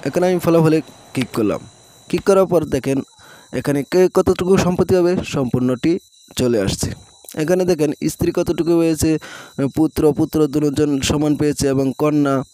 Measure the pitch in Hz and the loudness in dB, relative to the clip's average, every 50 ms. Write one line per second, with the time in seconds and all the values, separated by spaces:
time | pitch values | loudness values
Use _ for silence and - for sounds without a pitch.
0 | - 143 135 180 180 180 185 175 - 170 165 165 160 156 156 160 147 - - - | -6 -4 -2 0 0 0 0 0 0 2 2 4 4 4 2 2 -2 -6 -18 -20
1 | - - - - 123 - - 120 113 101 85 - - - - _ _ _ - _ | -20 -10 -6 -6 -6 -4 -2 -2 -2 0 -2 -4 -6 -14 -20 _ _ _ -20 _
2 | _ - - 180 - - 196 190 190 - 165 165 156 143 - 135 113 135 135 135 | _ -6 -6 -4 0 2 4 4 4 2 2 0 0 0 -4 -4 -2 -2 -2 -2
3 | - _ _ _ - - - - - _ - 123 123 - 143 143 131 _ - 180 | -4 _ _ _ -20 -20 -20 -20 -20 _ -8 -6 -4 -2 -2 -2 -4 _ 2 2
4 | 185 180 _ 190 185 - 185 - 185 175 196 185 - 175 180 170 185 - 190 185 | 2 4 _ 2 2 2 0 0 2 2 2 2 2 0 0 0 0 2 2 2
5 | 175 175 180 185 - - - 160 135 120 - 123 127 127 127 120 - 156 170 202 | 2 2 0 -2 -4 -4 -4 -4 -2 -2 0 0 0 0 -2 0 0 -2 -2 -2
6 | _ _ _ _ _ - - - 127 123 120 110 98 98 95 - - - - - | _ _ _ _ _ -14 -6 -2 -2 0 0 0 0 -2 -2 -4 -6 -8 -8 -12
7 | - _ _ _ _ - - - 156 151 185 185 185 180 180 147 151 147 147 - | -18 _ _ _ _ -14 -6 -6 -2 0 0 0 2 0 0 0 0 -2 -2 -4
8 | - 160 - - - 170 165 - 170 165 165 151 165 160 170 170 165 165 160 151 | -4 -6 -4 -2 -4 -2 -2 -2 -2 -2 -2 -2 0 2 2 2 2 2 0 0
9 | - 160 160 151 - - - - - - - - 135 135 - - 156 151 - - | 0 0 0 -2 -4 -10 -20 -20 -20 -16 -6 -4 -4 -2 0 0 0 0 0 2
10 | 156 151 143 - 160 143 - 160 151 147 131 151 147 147 139 139 151 147 143 135 | 2 2 2 2 -2 -2 2 0 0 0 0 0 -2 0 0 0 0 0 0 -2
11 | 131 - - 147 151 151 147 127 151 147 143 - 139 139 135 135 139 135 123 _ | -2 -2 -2 0 0 0 0 0 0 -2 -2 0 -2 0 0 0 0 -2 -2 _
12 | 151 151 151 151 143 139 139 131 131 _ | -2 0 2 2 0 0 0 -2 -4 _